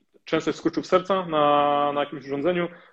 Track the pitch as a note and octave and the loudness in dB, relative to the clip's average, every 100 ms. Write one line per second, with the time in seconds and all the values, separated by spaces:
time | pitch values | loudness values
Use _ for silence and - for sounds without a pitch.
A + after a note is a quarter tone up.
0 | _ _ - D#3+ D#3 - D#3+ D#3 C#3+ F#3 | _ _ -4 -2 -2 -2 -4 -4 0 0
1 | F3+ F#3+ E3+ D#3 D3 D3 D3 C#3+ C#3+ C#3+ | 2 -2 0 2 4 4 4 2 0 -2
2 | C#3+ C#3 C#3 C#3+ D#3+ F3 F3 - - | -4 -6 -8 -2 0 0 -2 -8 -20